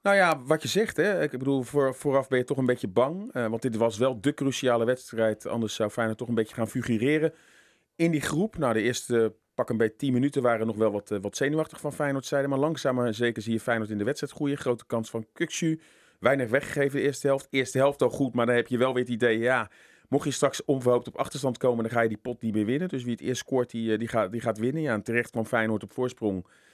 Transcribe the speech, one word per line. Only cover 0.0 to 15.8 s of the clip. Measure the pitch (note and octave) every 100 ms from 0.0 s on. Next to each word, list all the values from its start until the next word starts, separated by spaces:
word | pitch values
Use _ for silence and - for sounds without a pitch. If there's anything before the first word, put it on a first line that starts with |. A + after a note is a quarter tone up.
Nou | G3+ G3
ja, | F3 D3+
wat | B2+ D#3
je | A#2
zegt, | - A#2 -
hè. | F#3 F#3
Ik | D3+
bedoel, | B2+ C3 C3+
voor-, | B2 C#3+ C3+ B2
vooraf | D3 C3+ B2+
ben | B2+
je |
toch | B2 C#3
een | B2+
beetje | B2 G#2+
bang. | F#2+ C3+ F#3 G#3+
Eh, | B2+ A2+
want | A2
dit | C3+ A2
was | A#2 G2+
wel | C3 A#2+
de | C3+
cruciale | C#3+ C3+ B2 B2+ A#2 A#2
wedstrijd. | B2+ - A2+ A2 G#2+ -
Anders | A#2 G#2+ -
zou | G#2+
Feyenoord | - A2+ A2
toch | A#2+
een | A2+
beetje | A2 -
gaan | A2
figureren | C3 B2 A2 B2+ D#3 D#3+ - _ _ _ _ _ -
in | E3
die | D#3
groep. | - D3+ A3 -
Nou, | C3+
de | A2
eerste | G#2+ B2 - A#2 A2 - _ -
pak | A#2+
een | A2+
beetje | A2 -
tien | C#3+
minuten | B2 C#3 C#3
waren | A#2+ A2+ A2+
nog | G#2+
wel | A2
wat, | G2+ -
eh, | G#2
wat | G2 -
zenuwachtig | C#3 D#3 D#3 -
van | D3
Feyenoord | - C#3+ C#3 -
zijde. | C#3+ C#3
Maar | C3+
langzaam | D3+ D3+ C#3 B2+
maar | A#2+
zeker | G#2+ A#2+ A2+
zie | G#2+
je | A2
Feyenoord | - A2+ G#2+
in | G#2
de |
wedstrijd | G#2 - C#3+
groeien. | - C#3+ C#3
Grote | C3 A#2+ -
kans | A#2 A2
van | A#2 A2
Kukçu. | - E3+ - E3 D#3